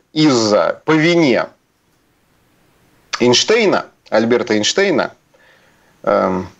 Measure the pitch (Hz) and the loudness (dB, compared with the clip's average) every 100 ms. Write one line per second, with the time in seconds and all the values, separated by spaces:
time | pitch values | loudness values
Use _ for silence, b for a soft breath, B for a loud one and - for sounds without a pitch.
0 | _ 156 156 123 110 101 82 - - 156 | _ 0 2 2 2 2 0 -4 -2 0
1 | 165 170 147 95 - - _ _ _ _ | 2 2 2 0 -4 -12 _ _ _ _
2 | _ _ _ _ _ _ _ _ _ _ | _ _ _ _ _ _ _ _ _ _
3 | _ - 123 123 - 226 202 104 - _ | _ -2 0 0 0 0 0 -2 -4 _
4 | - 110 117 120 110 107 104 - 196 131 | -4 -2 0 0 0 -2 -2 -2 -2 -2
5 | - - _ _ b b b b b b | -4 -8 _ _ b b b b b b
6 | 110 101 98 92 92 | -2 0 0 -4 -8